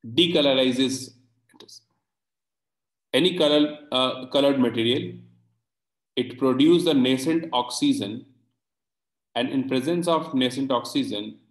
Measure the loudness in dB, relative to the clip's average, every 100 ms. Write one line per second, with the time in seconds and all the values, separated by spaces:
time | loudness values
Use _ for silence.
0 | -2 0 2 2 2 2 2 0 -2 -2
1 | -10 _ _ _ _ _ -20 -20 _ _
2 | _ _ _ _ _ _ _ _ _ _
3 | _ 0 0 2 2 4 2 -4 -4 -2
4 | -2 -4 -4 0 2 2 0 0 0 -2
5 | -4 -12 -20 _ _ _ _ _ _ _
6 | _ -6 -6 -2 0 4 6 6 4 2
7 | 2 2 0 -2 -2 -4 -4 0 0 0
8 | -2 -8 -14 _ _ _ _ _ _ _
9 | _ _ _ -6 -2 -2 -2 -2 0 -2
10 | 0 0 0 -2 -2 -2 -2 -2 -2 -4
11 | -4 -8 -10 -16 _